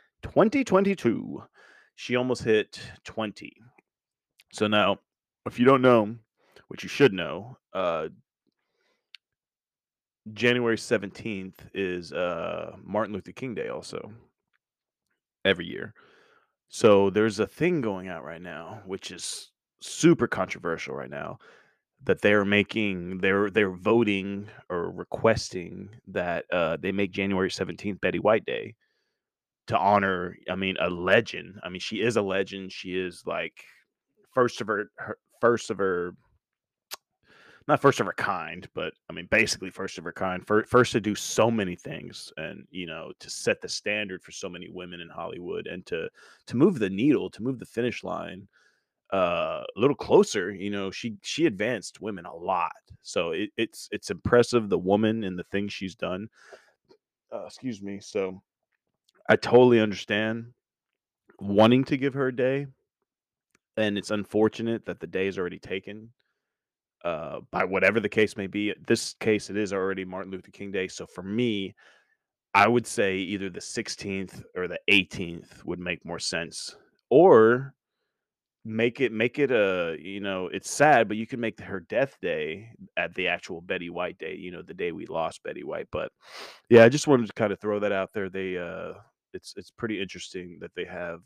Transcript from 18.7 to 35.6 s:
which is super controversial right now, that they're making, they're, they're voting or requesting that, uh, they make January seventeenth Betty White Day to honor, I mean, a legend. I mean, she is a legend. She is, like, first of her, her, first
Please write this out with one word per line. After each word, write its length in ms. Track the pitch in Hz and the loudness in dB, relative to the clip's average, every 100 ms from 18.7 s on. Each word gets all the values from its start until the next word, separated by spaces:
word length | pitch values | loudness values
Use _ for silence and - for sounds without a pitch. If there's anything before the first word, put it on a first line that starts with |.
| 110 95 | -16 -10
which 240 | 95 - | -10 -10
is 400 | 87 - - - _ _ _ | -12 -10 -12 -16 _ _ _
super 480 | - - 160 165 120 | -14 2 4 4 2
controversial 680 | - 92 92 87 80 - 67 | -2 -6 -6 -6 -6 -6 -10
right 140 | 64 | -10
now, 280 | 71 - - - - _ _ _ _ - | -10 -10 -12 -18 -20 _ _ _ _ -2
that 140 | - | 2
they're 240 | 107 104 98 | 4 4 4
making, 760 | 101 101 113 104 92 87 92 | 2 2 -2 -2 -4 -8 -2
they're, 320 | 95 98 104 | 2 2 2
they're 180 | 107 98 | 2 0
voting 800 | 90 95 117 107 98 95 101 104 - - | 0 2 4 4 0 -2 -8 -10 -16 -8
or 200 | 90 87 | -6 -6
requesting 1000 | 90 87 - 113 110 - 92 87 92 98 110 - | -8 -10 0 2 2 -2 -10 -10 -12 -16 -18 -8
that, 380 | 95 87 82 - | -4 -2 -4 -2
uh, 260 | 90 82 80 | 0 0 0
they 140 | 92 | -2
make 200 | 98 101 | -2 -2
January 400 | 95 98 95 95 | -2 -2 0 0
seventeenth 500 | - 92 87 101 92 | -2 -6 -6 -8 -4
Betty 160 | 95 90 | -2 0
White 280 | 101 110 - | 2 2 0
Day 280 | 60 76 - _ _ _ _ _ _ _ _ - | -6 -8 -14 _ _ _ _ _ _ _ _ -4
to 100 | 110 | 0
honor, 580 | 98 101 98 90 87 - - | 4 4 4 -2 -6 -8 -8
I 60 | 92 | -4
mean, 200 | 95 92 | -2 0
a 100 | 90 | -2
legend. 720 | 87 92 107 113 87 90 98 | -2 4 4 4 -4 -12 -14
I 80 | 87 | -12
mean, 100 | 90 | -10
she 220 | - 110 | -8 -2
is 160 | 113 110 | 0 2
a 60 | |
legend. 480 | 101 95 95 98 92 | 0 0 -2 -6 -12
She 260 | - 92 92 | -12 -6 -4
is, 240 | 90 85 85 | -4 -8 -6
like, 380 | 85 82 - - _ _ _ _ _ _ | -6 -6 -10 -20 _ _ _ _ _ _
first 260 | - 123 - | 0 0 0
of 80 | 107 | -4
her, 220 | 104 104 - | -4 -4 -10
her, 220 | - - _ _ | -12 -14 _ _
first 300 | 120 117 | 2 2